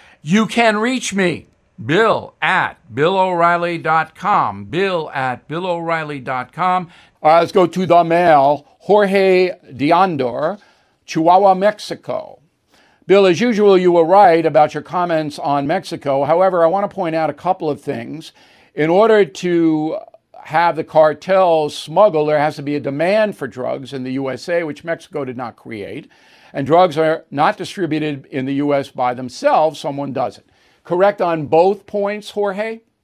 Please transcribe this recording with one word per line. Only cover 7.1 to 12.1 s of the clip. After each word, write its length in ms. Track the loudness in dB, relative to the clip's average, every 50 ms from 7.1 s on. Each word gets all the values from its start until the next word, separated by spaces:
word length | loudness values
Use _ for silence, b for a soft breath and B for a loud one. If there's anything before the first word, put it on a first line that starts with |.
| b b
Uh, 180 | 4 4 6 4
let's 120 | 4 4
go 140 | 2 2 2
to 180 | 2 0 -2 0
the 180 | 4 4 4
mail. 640 | 4 4 2 4 4 6 6 6 4 4 2 -2 -6 b b b
Jorge 720 | _ 2 2 2 2 2 2 2 4 4 4 4 2 0 -2 -8 _ -14 -6
de 160 | -2 0 2
Andor, 640 | 4 4 2 2 0 -2 -4 -4 -4 -4 -4 -4 -6 -8 b b b b b b b b b
Chihuahua, 500 | -6 -4 0 2 4 4 6 6 4 4
Mexico. 840 | 4 2 0 -2 -4 -8 -14 -14 -12 _ -10